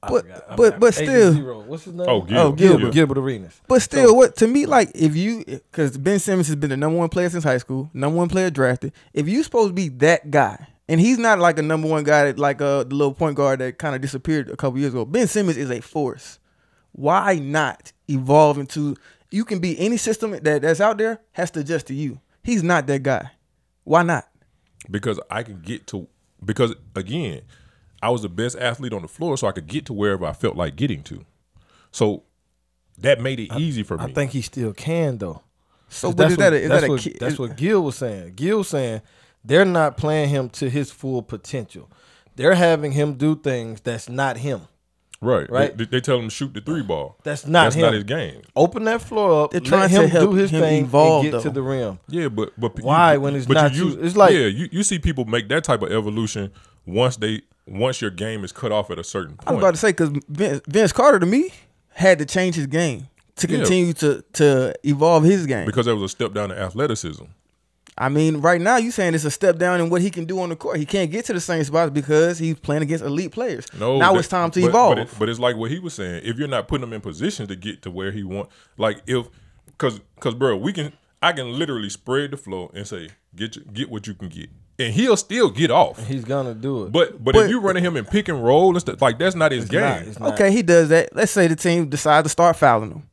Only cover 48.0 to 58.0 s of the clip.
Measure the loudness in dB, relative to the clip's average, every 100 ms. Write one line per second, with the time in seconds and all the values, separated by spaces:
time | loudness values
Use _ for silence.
48 | -4 -6 -6 -12 -8 0 2 2 -2 -4
49 | -4 -2 2 2 2 -2 0 2 4 4
50 | 4 4 4 4 2 2 2 2 2 4
51 | 6 4 2 -2 -4 -4 -4 -4 -6 -8
52 | -10 -6 -4 -4 -6 -4 -6 -4 0 4
53 | 6 4 0 -4 2 4 4 2 -2 -2
54 | -2 6 8 8 2 -2 -6 -4 -2 -2
55 | -2 -4 -2 -4 -2 -4 0 -2 0 -2
56 | -2 -4 -4 -6 -10 -12 _ _ -6 -2
57 | -2 -2 -6 -6 _ _ -14 -4 -4 -2